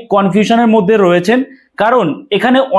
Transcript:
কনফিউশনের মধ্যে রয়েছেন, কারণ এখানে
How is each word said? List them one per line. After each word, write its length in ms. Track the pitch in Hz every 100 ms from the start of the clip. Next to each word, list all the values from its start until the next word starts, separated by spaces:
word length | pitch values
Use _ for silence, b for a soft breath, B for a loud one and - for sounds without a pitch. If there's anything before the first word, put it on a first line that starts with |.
| -
কনফিউশনের 600 | 202 196 185 202 233 233 220
মধ্যে 200 | 190 220
রয়েছেন, 420 | 185 175 180 247 269 B B -
কারণ 280 | 208 247 175 - -
এখানে 280 | 202 214 254 262